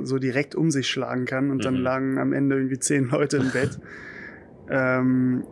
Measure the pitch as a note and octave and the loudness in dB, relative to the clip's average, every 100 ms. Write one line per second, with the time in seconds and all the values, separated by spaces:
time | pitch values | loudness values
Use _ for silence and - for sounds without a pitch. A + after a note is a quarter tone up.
0 | - C3+ C3 B2 D3 - D#3+ C#3 B2 - | -2 -2 0 0 -2 0 2 2 0 -2
1 | B2 B2 B2 C3 C#3 C3+ B2 B2+ B2+ C3 | -2 -2 -2 0 0 0 0 0 0 0
2 | C3+ C3+ C3 C#3 C#3 C3+ C3 C3 - C#3+ | 0 0 0 2 2 2 0 -2 0 2
3 | B2+ D3 C#3+ C#3+ C3 B2 C3+ - - - | 2 2 2 2 2 0 -2 -4 -14 -16
4 | - - - - - - - C#3 B2+ B2+ | -16 -14 -16 -16 -20 -18 -4 0 2 2
5 | B2+ B2+ B2+ B2 - | 4 4 2 0 -4